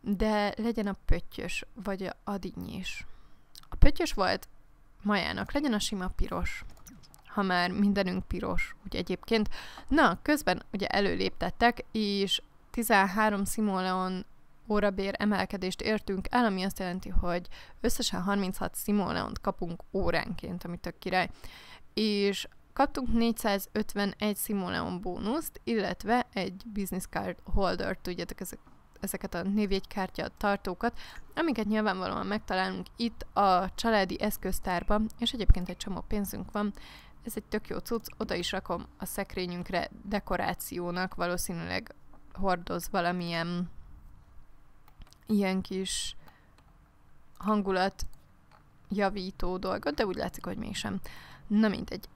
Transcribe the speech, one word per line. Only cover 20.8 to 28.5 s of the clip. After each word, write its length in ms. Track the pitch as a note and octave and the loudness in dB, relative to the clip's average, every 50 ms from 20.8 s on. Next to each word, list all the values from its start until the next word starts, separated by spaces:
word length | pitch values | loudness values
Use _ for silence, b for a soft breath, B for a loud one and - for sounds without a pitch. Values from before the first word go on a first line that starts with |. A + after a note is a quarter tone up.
| - F3 E3 - | -8 -10 -10 -6
király. 300 | - F#3 F3+ F#3 F3 F3+ B B B B B B B B B B B - - | -4 0 2 2 2 2 B B B B B B B B B B B -8 -2
És 540 | - G#3+ G#3+ G#3 G3+ G3+ G3 G3 - - - - - - - - | 0 2 2 4 4 2 2 2 0 -6 -10 -14 -20 -20 -18 0
kaptunk 400 | - C4 C#4+ - C#4+ C4 A#3 A3+ | 2 2 2 2 -2 0 2 4
négyszázötvenegy 1200 | A#3 A3+ A#3 A3+ - - A3 G3+ G3 F#3+ - - G#3+ G#3+ - - G3+ G3+ G3 - - G#3+ G#3+ G#3 | 4 4 4 2 2 0 0 0 0 -2 -2 -4 -4 -2 -2 -2 0 -2 -2 -2 -2 -2 -2 -2
simoleon 640 | - - - G#3+ G3 F#3 F3 F#3+ F#3 - F3 F3+ F3 | -2 -2 -2 -2 -2 0 -2 -2 -2 -2 -2 -4 -4
bónuszt, 600 | G3+ F#3 F3+ F3+ F#3 G3+ B3+ D#4+ D#4 - - - - | -4 -6 -6 -4 -2 -2 -2 -2 -2 -4 -10 -10 -4
illetve 600 | - A#3 A3 F#3 - F#3 - - G3 A#3 B3 B3 - - | -2 0 0 0 -2 -2 -4 0 0 2 2 0 -2 -4
egy 300 | G3+ F3+ F3+ F3+ F#3+ - A#3 G#3 | -4 -4 -4 -6 -8 -12 -8 -6
business 320 | G3+ G3 F#3 F3+ F#3 F3+ - | -6 -4 -4 -4 -6 -6 -4
card 260 | - - G3 F#3 F3+ - - | -6 -4 -4 -4 -6 -8 -4
holder, 520 | - - - G3 F3 F3+ F3+ - F#3+ F#3+ - - | 2 4 4 4 4 2 0 0 -2 -2 -4 -4
tudjátok, 380 | - F3+ F3 F3 - - - | -8 -4 -4 -6 -6 -6 -10
ezek, 180 | F#3 - | -10 -10